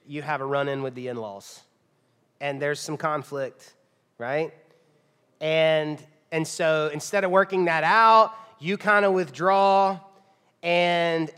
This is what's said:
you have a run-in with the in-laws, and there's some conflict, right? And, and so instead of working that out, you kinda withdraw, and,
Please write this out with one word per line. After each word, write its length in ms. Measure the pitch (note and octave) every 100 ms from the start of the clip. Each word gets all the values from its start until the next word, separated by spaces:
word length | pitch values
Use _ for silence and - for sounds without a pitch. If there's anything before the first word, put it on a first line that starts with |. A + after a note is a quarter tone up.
| _
you 140 | C#3+
have 180 | C#3+ D3
a 60 | C3+
run-in 360 | C#3 C#3 C#3
with 140 | C3+ B2
the 120 | B2
in-laws, 540 | A#2+ A2 G2 - - _ _ _ _ _ _ _ _
and 200 | C#3+ C#3
there's 200 | C#3+ D3
some 160 | - D3+
conflict, 800 | D#3+ D3+ C3 C#3+ C3 - - _ _ _ _ _
right? 340 | A#2+ D3 D#3+ - _ _ _ _ _ _ _ _
And, 640 | D#3 D#3+ D#3+ D#3 D3+ D3 - _ _
and 140 | D#3+ D#3+
so 440 | - E3 D#3 D3+
instead 300 | D3 - G3+
of 80 | F#3+
working 360 | F#3+ F#3+ F#3+ F3
that 180 | E3
out, 500 | D#3 G#3+ A3+ A3 A3 - - _
you 160 | D#3 G3+
kinda 320 | G3+ G#3 G3+
withdraw, 920 | F#3 E3 C3 F3+ G3 G3 G3 G3 F#3 - _ _ _ _ _
and, 680 | E3+ F3 F3 E3+ E3+ E3 D#3+